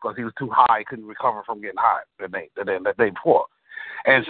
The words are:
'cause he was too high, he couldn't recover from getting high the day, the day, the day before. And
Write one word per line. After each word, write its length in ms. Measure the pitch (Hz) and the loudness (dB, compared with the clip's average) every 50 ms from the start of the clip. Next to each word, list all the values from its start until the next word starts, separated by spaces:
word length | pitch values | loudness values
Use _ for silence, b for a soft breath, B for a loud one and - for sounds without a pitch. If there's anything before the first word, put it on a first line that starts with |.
'cause 140 | - 113 104 | -10 -8 -8
he 80 | - 120 | -6 -8
was 100 | 113 - - | -8 -8 -8
too 120 | 139 120 | -8 -2
high, 280 | 104 - 123 127 117 107 | 4 6 6 6 6 2
he 60 | 107 | 0
couldn't 200 | - 131 113 107 | -6 -12 -14 -14
recover 380 | 107 107 - - 127 110 104 101 | -14 -10 -2 -2 -2 -2 -2 -6
from 180 | - 113 104 | -8 -10 -8
getting 160 | 104 101 95 98 | -8 -10 -4 2
high 240 | 117 113 95 - - _ _ - | 2 2 2 2 -2 _ _ -12
the 80 | 101 92 | -12 -8
day, 220 | 90 95 82 - - | -8 -8 -10 -10 -10
the 80 | 101 101 | -8 -4
day, 140 | 98 95 92 92 | -4 -4 -2 -2
the 100 | 104 98 | -2 0
day 160 | - 113 101 | 2 0 0
before. 360 | 92 - - 165 123 - - - B B B B B B B B B B B | 0 -2 2 4 4 4 4 -2 B B B B B B B B B B B
And 200 | - 135 131 110 | 4 4 4 4